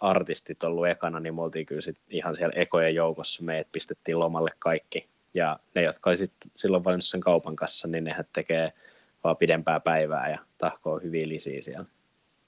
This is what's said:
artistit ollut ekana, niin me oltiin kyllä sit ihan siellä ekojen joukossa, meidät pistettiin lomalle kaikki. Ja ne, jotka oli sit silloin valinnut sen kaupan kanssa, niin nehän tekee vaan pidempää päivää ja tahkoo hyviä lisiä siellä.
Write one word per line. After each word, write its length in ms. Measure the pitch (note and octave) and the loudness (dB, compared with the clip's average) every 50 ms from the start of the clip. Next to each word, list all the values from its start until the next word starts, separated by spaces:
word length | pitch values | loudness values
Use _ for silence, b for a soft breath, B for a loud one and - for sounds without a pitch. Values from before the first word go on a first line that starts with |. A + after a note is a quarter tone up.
artistit 640 | G#2 F#2+ F#2 F2+ F2 F2 D#2+ - - - D#2 - - | 2 4 4 4 2 0 -4 -8 -8 -12 -8 -4 -2
ollut 220 | E2 E2+ E2+ F2 | -2 0 2 2
ekana, 340 | F2 E2+ - - E2 E2 D#2+ | 2 2 0 -2 -4 -4 -4
niin 140 | D#2+ E2 D#2+ | -6 -6 -4
me 80 | E2 | -4
oltiin 240 | E2 E2 D#2+ D#2+ D#2 | -4 -4 -4 -6 -6
kyllä 140 | - D2 D2+ | -6 -6 -6
sit 160 | - E2+ D#2+ - _ - | -6 -8 -10 -12 _ -8
ihan 280 | - E2 - E2+ D#2 | -6 -4 -4 -4 -2
siellä 160 | F2 F2 D#2+ - | -2 -2 0 2
ekojen 380 | F2 E2+ - - E2+ E2 D#2+ D#2+ | 0 0 2 4 4 4 4 4
joukossa, 480 | E2 E2 E2 D#2+ D#2+ D#2+ - - - | 2 2 0 0 -2 -6 -8 -8 -6
meidät 300 | E2+ E2 D#2+ D#2 D2+ - | -6 -4 -4 -4 -4 -6
pistettiin 480 | - D#2+ - - - - - - E2 E2+ | -8 -10 -8 -10 -12 -8 -4 -2 0 2
lomalle 300 | E2 E2 E2 D#2+ D#2+ D#2+ - - | 2 0 0 0 -2 -2 -2 -2
kaikki. 480 | - E2 E2 D#2+ - _ - - - _ _ _ _ _ - | 0 0 0 0 -2 _ -10 -10 -10 _ _ _ _ _ -2
Ja 240 | F#2 E2+ D#2 D2+ - _ _ - | 0 0 0 0 -4 _ _ 0
ne, 80 | F#2 | 2
jotka 280 | E2+ D#2+ D#2 - - F#2+ | 2 2 0 0 2 2
oli 60 | F2+ | 2
sit 160 | F2+ G2 - _ - - - - | 2 0 -4 _ -10 -20 -20 -6
silloin 300 | - - F#2+ F#2+ F2+ F2+ | -2 2 2 2 4 4
valinnut 200 | F#2 F2+ F2+ - | 2 0 0 0
sen 160 | - - F#2 | -4 -4 0
kaupan 360 | F2+ F2+ E2+ E2 - E2 D#2 | 4 4 4 4 4 0 -6
kanssa, 320 | - D#2+ - - - - E2 | -6 -6 -6 -6 -6 -6 -4
niin 160 | E2 E2 D#2+ | -4 -4 -4
nehän 200 | D#2+ D#2+ E2 D#2+ - | -4 -4 -6 -8 -6
tekee 400 | - F2 D#2+ - E2 D#2+ E2 D#2 b b b b b b b b b _ - | -6 -4 -2 0 0 0 0 0 b b b b b b b b b _ 0
vaan 120 | E2 D#2+ | 0 2
pidempää 440 | - - E2 D#2+ E2 D#2+ D#2+ D#2 D#2 | 4 4 4 4 4 2 2 2 2
päivää 500 | - E2+ D#2+ D#2 D#2 D2+ D#2 C2+ C2 D#2 | 2 2 4 4 2 2 0 0 -2 -2
ja 80 | D2+ D2+ - _ _ - | -4 -6 -10 _ _ -4
tahkoo 400 | - D#2+ - - - D#2+ D#2 D#2 | -4 -4 -4 -4 -4 -4 -4 -4
hyviä 300 | E2+ E2 D#2+ E2 D#2 D#2 | -4 -4 -2 -2 -2 -2
lisiä 340 | D#2 D2 - D2 C#2 C#2 | -4 -6 -6 -8 -8 -8
siellä. 220 | - - C2+ - F#2 - _ _ _ _ _ _ _ _ _ _ _ | -8 -10 -12 -12 -14 -16 _ _ _ _ _ _ _ _ _ _ _